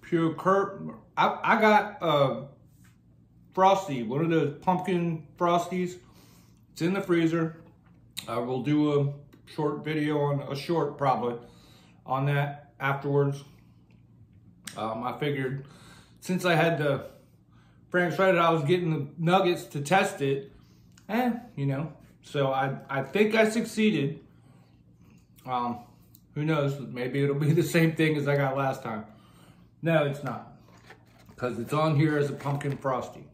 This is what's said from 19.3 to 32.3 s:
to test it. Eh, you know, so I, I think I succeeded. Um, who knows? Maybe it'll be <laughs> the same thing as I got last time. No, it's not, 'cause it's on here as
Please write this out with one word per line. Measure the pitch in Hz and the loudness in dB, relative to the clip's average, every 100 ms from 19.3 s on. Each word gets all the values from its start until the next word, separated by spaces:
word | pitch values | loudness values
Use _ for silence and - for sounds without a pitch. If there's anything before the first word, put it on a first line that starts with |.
| 185 180 175 | 4 4 0
to | - 151 | -4 -8
test | 139 190 196 - | 2 2 2 -2
it. | 139 139 - - - - - - - | -2 -2 -6 -20 -20 -20 -20 -20 -4
Eh, | 220 247 - - - | 0 0 -2 -8 -6
you | 139 | -4
know, | 135 160 - - _ | -4 -6 -12 -20 _
so | - 147 135 | -8 -2 0
I, | 135 135 113 - | 0 -2 -4 -6
I | 135 | -6
think | - 196 214 | -4 0 2
I | 220 214 | 4 2
succeeded. | 233 - - 214 156 139 - - - - - _ _ _ _ - - _ - | 2 -4 2 2 2 -2 -6 -16 -20 -20 -20 _ _ _ _ -20 -20 _ -18
Um, | 131 123 120 117 - - _ - _ | -6 -4 -4 -6 -12 -20 _ -20 _
who | 147 | -6
knows? | 151 156 139 139 | -2 0 0 -4
Maybe | 117 127 123 139 | -10 -8 -4 -2
it'll | 143 | 0
be | 143 147 | 0 2
<laughs> | |
the | 160 | 2
same | - 170 160 | 2 2 2
thing | 160 156 151 | 2 0 2
as | 139 | 0
I | 143 | 0
got | 135 135 | 0 0
last | 135 123 | -2 -4
time. | 117 107 - - - - - - - _ | -6 -8 -10 -20 -20 -20 -20 -20 -20 _
No, | 160 160 | 0 2
it's | 143 139 | 2 -4
not, | 131 117 - - - - - - _ _ - - | -8 -10 -12 -20 -20 -20 -20 -20 _ _ -20 -8
'cause | 123 110 | -6 -6
it's | 117 | -4
on | 151 156 143 | 0 2 4
here | 156 147 | 4 2
as | 143 | 0